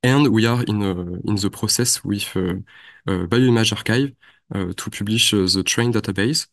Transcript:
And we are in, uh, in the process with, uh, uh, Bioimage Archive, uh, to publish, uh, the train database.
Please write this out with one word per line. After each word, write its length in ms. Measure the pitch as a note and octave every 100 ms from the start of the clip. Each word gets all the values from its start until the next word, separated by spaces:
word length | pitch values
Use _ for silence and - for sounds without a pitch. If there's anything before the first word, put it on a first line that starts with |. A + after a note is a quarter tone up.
And 240 | B2+ C3+ D3
we 180 | A2 A2+
are 160 | B2
in, 200 | A#2 G#2+
uh, 340 | G2+ F2+ F2 F2+
in 100 | -
the 160 | G#2 G2+
process 540 | - G#2+ - B2 -
with, 260 | G2 G2+ G#2 F#2+
uh, 180 | F2+ F#2 - - - - -
uh, 180 | F#2+ F2
Bioimage 460 | A#2+ B2+ A#2+ A2
Archive, 400 | G#2 - A2+ C#3 A#2+ _ _ _
uh, 180 | G2+ F2+
to 180 | F#2 -
publish, 440 | - G#2 A2 -
uh, 120 | G#2+ F#2+
the 120 | F#2+
train 280 | F2+ - A#2+
database. 540 | A2 - F#2+ A2 D#3+ -